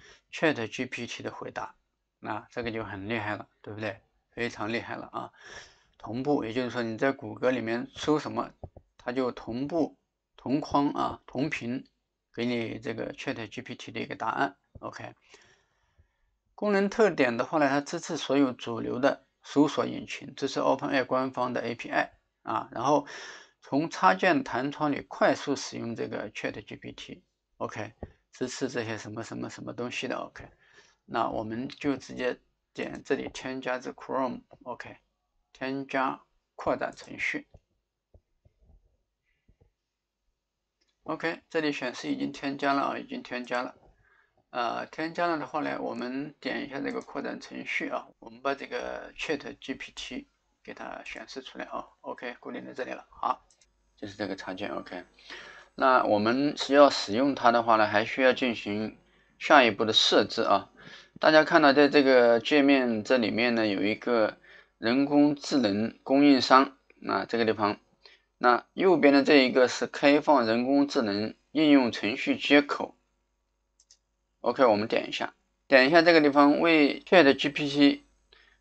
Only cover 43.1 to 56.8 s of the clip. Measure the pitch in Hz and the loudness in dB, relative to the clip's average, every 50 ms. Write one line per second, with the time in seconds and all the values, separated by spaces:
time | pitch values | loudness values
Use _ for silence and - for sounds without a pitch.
43.1 | 131 123 - - 127 123 123 120 123 120 127 135 - _ _ _ _ _ _ _ | -14 -14 -12 -10 -10 -10 -8 -6 -6 -6 -6 -8 -12 _ _ _ _ _ _ _
44.1 | _ _ _ _ _ _ _ _ - 123 120 117 120 120 120 - - - 156 165 | _ _ _ _ _ _ _ _ -6 -4 -4 -4 -4 -6 -8 -10 -10 -8 -8 -8
45.1 | 165 175 175 175 165 151 147 - - 151 143 139 139 143 135 127 117 117 120 123 | -4 -4 -2 -2 -2 -4 -6 -6 -6 -6 -4 -4 -6 -6 -6 -8 -8 -8 -8 -8
46.1 | 127 135 147 151 - _ - 131 123 120 120 - 131 139 139 135 127 127 127 - | -8 -8 -10 -10 -14 _ -8 -8 -6 -6 -8 -8 -10 -8 -8 -8 -8 -8 -12 -10
47.1 | - 143 123 123 120 117 - - 127 127 127 - - - 165 147 139 - - - | -12 -10 -10 -10 -12 -12 -14 -16 -16 -14 -10 -8 -8 -6 -6 -6 -8 -10 -10 -12
48.1 | _ _ - 117 113 120 131 139 139 131 131 127 123 123 127 127 127 123 127 123 | _ _ -20 -20 -20 -10 -8 -8 -8 -8 -10 -12 -10 -10 -10 -10 -10 -12 -12 -14
49.1 | - - - - 156 - 139 117 - _ - - 131 - - - _ - - - | -14 -12 -8 -6 -6 -8 -8 -14 -16 _ -12 -12 -12 -12 -12 -16 _ -16 -14 -12
50.1 | 123 - - _ _ _ _ _ _ _ _ - - - 120 123 - - - - | -14 -14 -14 _ _ _ _ _ _ _ _ -18 -16 -14 -14 -12 -12 -12 -14 -14
51.1 | - - - - - 131 131 - - 127 127 - - 120 120 - _ _ - 139 | -14 -14 -16 -14 -14 -14 -14 -14 -14 -14 -14 -10 -10 -12 -12 -14 _ _ -14 -14
52.1 | 127 - 127 120 123 - - 135 123 131 127 127 127 127 123 127 127 - - _ | -14 -12 -12 -12 -12 -12 -16 -14 -14 -14 -14 -14 -10 -10 -10 -10 -10 -14 -16 _
53.1 | - - - 120 123 - _ _ _ _ _ _ _ _ _ _ _ _ - 104 | -12 -6 -4 -4 -4 -4 _ _ _ _ _ _ _ _ _ _ _ _ -14 -14
54.1 | 98 - 107 95 95 95 - - 92 92 101 - - 90 - - 90 90 87 _ | -8 -8 -6 -6 -6 -10 -10 -12 -10 -8 -8 -8 -8 -10 -10 -10 -14 -14 -14 _
55.1 | _ _ - - - - - - - - - _ _ - 135 135 127 127 - 110 | _ _ -20 -20 -20 -20 -20 -20 -20 -20 -20 _ _ 0 2 4 4 4 4 2
56.1 | 107 104 104 113 120 135 143 147 - - - - 135 143 | 2 2 2 2 2 2 0 -2 -2 -4 -2 4 8 8